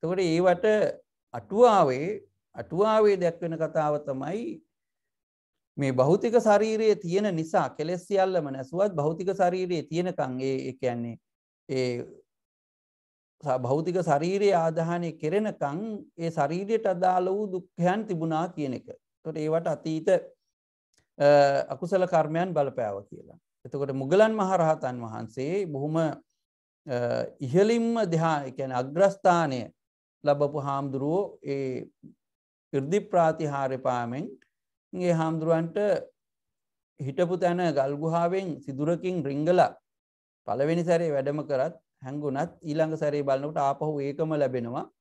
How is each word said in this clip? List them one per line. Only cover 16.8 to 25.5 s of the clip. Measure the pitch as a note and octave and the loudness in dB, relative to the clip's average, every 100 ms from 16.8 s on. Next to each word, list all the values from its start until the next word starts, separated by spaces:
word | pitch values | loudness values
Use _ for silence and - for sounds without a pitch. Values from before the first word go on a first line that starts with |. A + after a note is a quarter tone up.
| G#3+ | 0
අදාළ | F3+ F#3 F#3 F3+ | 2 2 2 0
වූ | G3 G#3+ | -2 -4
දුක්ඛයන් | F#3 F3+ - F3 G3 G#3+ | -6 -10 -2 0 0 -2
තිබුණා | F3 E3 D#3+ F3 | -4 -2 -2 -2
කියන | F3 C#3+ | -4 -6
එක. | B2 - | -6 -10
එතකොට | - _ _ D#3+ D#3+ | -20 _ _ -12 -6
ඒවට | D3+ D#3+ E3+ | -2 0 -2
අතීත, | D3 D#3+ D#3+ D#3 | -4 -4 -2 2
අ, | F3+ - _ _ _ _ _ _ _ _ - C#3+ D3 C#3 C#3 - | 2 2 _ _ _ _ _ _ _ _ 2 6 8 6 4 -2
අකුසල | C#3 F3 F#3+ F3+ | -6 0 0 2
කර්මයන් | F3 D3+ D#3+ F#3 | 2 2 0 0
බලපෑවා | D#3+ C#3 C3 A2 G2+ | 0 0 -2 -4 -4
කියලා. | G2+ - - - _ _ | -10 -20 -20 -20 _ _
එතකොට | C3 C#3+ C#3 | -10 -6 -4
මුගලන් | C3+ C3+ F#3 A3 | -4 0 4 4
මහරහතන් | A3 F#3+ F#3 D#3+ D#3 C3 B2 | 4 0 2 2 2 -2 -6
වහන්සේ | A2+ A2+ A2+ - C3+ | -10 -10 -12 -8 -6